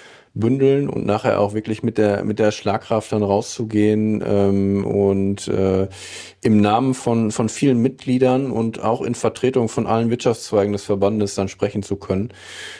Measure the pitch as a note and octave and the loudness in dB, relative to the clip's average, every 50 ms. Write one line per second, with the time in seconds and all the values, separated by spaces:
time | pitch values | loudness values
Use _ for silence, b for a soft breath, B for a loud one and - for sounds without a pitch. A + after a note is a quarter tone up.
0 | B B B B B B B G#2+ A2 A#2 C3+ C3+ C3+ C3+ C3+ C#3+ C#3+ - - A2+ | B B B B B B B -2 0 2 2 4 4 4 4 2 0 -2 -4 -2
1 | - - G2+ A2 - A#2+ G2+ G2 G#2 G2+ G#2 A2 - A2 G#2+ - - A2 - - | 0 0 0 0 2 0 2 2 2 0 0 -4 -4 -4 -4 -4 -4 -2 0 2
2 | G#2+ G#2 G2+ F#2+ G2 G#2 G#2 A2 A2 G#2 - - - G#2 G2 - - - A2+ A2 | 2 2 2 0 -2 -2 0 2 2 0 0 0 -2 -2 -2 -2 -2 -2 -2 -2
3 | - - A2+ G#2+ G#2 G2 G2 G#2 A2+ - - - A2+ G#2+ G#2+ G#2 G#2 G#2+ G#2+ G#2+ | -2 -2 -2 0 2 2 2 0 0 -2 -6 -8 -6 -2 2 2 4 4 2 2
4 | G#2+ G#2+ G#2+ - - A2 G#2 G2+ G2 G2 G2 G2 G2 G2 G2 G2 G2 - - G2+ | 0 0 -2 -2 -2 0 2 2 4 2 2 2 2 0 0 0 0 0 0 2
5 | G2 G2 G2 G2 G2 G2 G2 - - - G2 F#2+ F#2+ F#2+ F#2+ F#2+ F#2+ F#2+ B B | 2 2 2 2 0 -2 -2 -4 -6 -4 -2 0 0 2 2 0 0 -2 B B
6 | B B B B B B B B - A#2+ G#2+ G#2 G2+ G#2 G#2+ A#2 C3+ C3 B2+ - | B B B B B B B B 0 2 4 4 4 4 4 2 2 0 -2 -2
7 | - A#2+ A#2 A2+ A2+ G#2+ - - A2+ A2 - - D3+ C#3 B2+ A#2 A2+ C3 - - | -2 -2 0 0 0 0 -2 -2 -2 -2 -2 0 2 2 4 4 2 0 -2 -4
8 | - - B2+ B2+ C3 B2+ B2+ C3 C#3 B2+ A2 A2+ A2+ A2+ A2+ - - A2 A#2 - | -4 -2 0 2 4 4 2 2 0 -2 -2 -2 -2 -4 -4 -4 -2 -2 -2 -2
9 | - A#2+ A#2+ - - A2 - - - B2+ C3 B2+ A#2 A2 - A#2 A2 - A2+ A2+ | -2 -4 -4 -2 -2 -4 -2 0 0 0 2 2 0 0 -2 -2 -2 0 0 0
10 | A#2 A2+ A#2+ B2+ - B2+ A2+ - - - A2+ G#2 G2 G#2 G2+ G2 - - G#2 F#2+ | 0 0 0 0 0 0 0 -2 -2 -2 0 2 2 2 0 -2 -2 -2 0 2
11 | G2 G2+ A2 G#2+ G#2 G2 - - F#2+ F#2+ - - G2+ G2+ - G#2 F#2+ - G2 - | 2 2 2 0 0 -2 -2 -2 -4 -4 -4 -4 -4 -4 -2 -4 -4 -4 -6 -6
12 | - - F#2+ F#2+ A2 A#2+ - B B B B B B B B B | -4 -2 -2 -2 -2 -4 -8 B B B B B B B B B